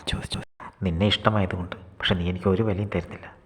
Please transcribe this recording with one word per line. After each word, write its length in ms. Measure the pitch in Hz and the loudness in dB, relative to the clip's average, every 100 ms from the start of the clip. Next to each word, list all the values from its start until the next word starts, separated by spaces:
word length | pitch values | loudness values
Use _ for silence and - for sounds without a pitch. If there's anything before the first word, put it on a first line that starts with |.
| - | -4
ചോദിച്ചു. 320 | - - - - - - - | -6 -4 -6 -8 -14 -16 -4
"നിന്നെ 240 | 95 82 104 | 0 4 4
ഇഷ്ടമായതുകൊണ്ട്. 680 | 98 110 107 92 92 87 - - - | 4 2 2 0 -2 -6 -10 -14 -4
പക്ഷെ 180 | - | 0
നീ 100 | 92 87 | 2 2
എനിക്ക് 200 | 90 101 | 2 2
ഒരു 140 | 95 | 4
വിലയും 280 | 110 95 104 | 4 0 0
തരുന്നില്ല." 340 | 92 - - - - | -2 -4 -8 -16 -18